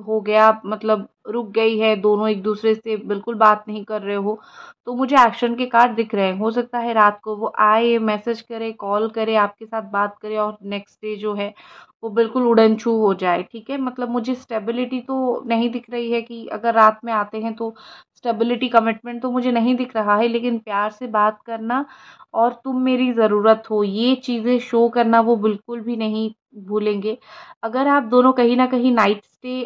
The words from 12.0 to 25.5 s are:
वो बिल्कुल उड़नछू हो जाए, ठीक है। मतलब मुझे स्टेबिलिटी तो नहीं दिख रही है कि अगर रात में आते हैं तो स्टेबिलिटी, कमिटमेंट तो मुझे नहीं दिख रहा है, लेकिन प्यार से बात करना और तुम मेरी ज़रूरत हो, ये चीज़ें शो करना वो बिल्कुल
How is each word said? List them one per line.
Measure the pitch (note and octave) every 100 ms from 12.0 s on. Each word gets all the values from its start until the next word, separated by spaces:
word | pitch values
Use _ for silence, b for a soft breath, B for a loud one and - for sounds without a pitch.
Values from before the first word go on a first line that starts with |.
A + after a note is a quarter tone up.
वो | A3+
बिल्कुल | G3+ A3+ B3+ A#3+
उड़नछू | A3+ A3 A3 A#3+ A3+
हो | G#3 F3+
जाए, | F#3 F3
ठीक | F3+ A3+ A3
है। | C#4
मतलब | B3+ B3+ A#3+
मुझे | A#3+ A3+ B3+
स्टेबिलिटी | - A3 G3+ A#3 B3 B3+
तो | A#3+ C4 B3+ A#3+ -
नहीं | A3+ A#3
दिख | A#3 A3+
रही | A#3+ A#3
है | A#3
कि | A3+ A#3 A3
अगर | G#3 A#3 A3+
रात | - A3
में | A#3
आते | A3 G#3 A3
हैं | A3+ A3
तो | A3+ A3 B B B _
स्टेबिलिटी, | A#3+ G#3+ A#3 A#3 B3
कमिटमेंट | A#3 A3 A3 A#3+ A#3+
तो | B3+
मुझे | B3 B3
नहीं | A#3+ A#3 B3
दिख | B3+ A3
रहा | G#3 G#3
है, | A#3
लेकिन | A#3 B3 A#3
प्यार | A3 G3+ G#3
से | - B3
बात | G#3+ G#3+ - -
करना | A3+ A3 B3+ C#4+ B B B B
और | A3+ A#3+ A#3+
तुम | C4+ B3+
मेरी | B3+ B3+ B3+
ज़रूरत | A3+ G#3+ G#3 G#3+ A3 A3
हो, | G#3+
ये | G#3 G3+ A#3+ C4
चीज़ें | B3+ A#3+ A3+ B3
शो | - A#3 A#3
करना | A#3+ A3+ A#3
वो | A3+ A3+
बिल्कुल | G#3+